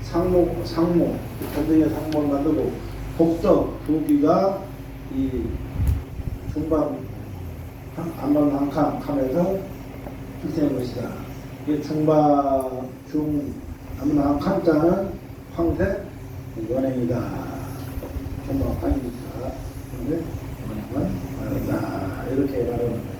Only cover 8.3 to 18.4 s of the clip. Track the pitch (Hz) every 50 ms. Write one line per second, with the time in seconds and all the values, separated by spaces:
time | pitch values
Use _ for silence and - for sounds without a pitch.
8.3 | 147 147 147 143 143 139 143 143 - 156 143 127 - - - 147 143 135 131 131
9.3 | 127 170 180 190 196 185 - - - - - - - - - - - - - -
10.3 | - - - 160 156 160 147 139 131 127 123 123 117 127 107 - 95 - - -
11.3 | - - - - - - - 147 151 147 - - 156 151 151 156 156 151 147 147
12.3 | 143 143 139 139 135 135 127 131 127 127 127 127 - - - - - 151 151 147
13.3 | 151 139 135 - - - - - - - - - - - - 147 - 147 143 147
14.3 | 147 - - 185 196 170 - 170 156 151 156 170 190 196 - - - - - -
15.3 | - - - - - - 170 165 151 160 185 202 - - - - - - - -
16.3 | - - - - - - 110 107 123 131 131 131 127 127 120 110 123 120 - -
17.3 | - - - - - - - - - - - - - - - - - - - -
18.3 | - -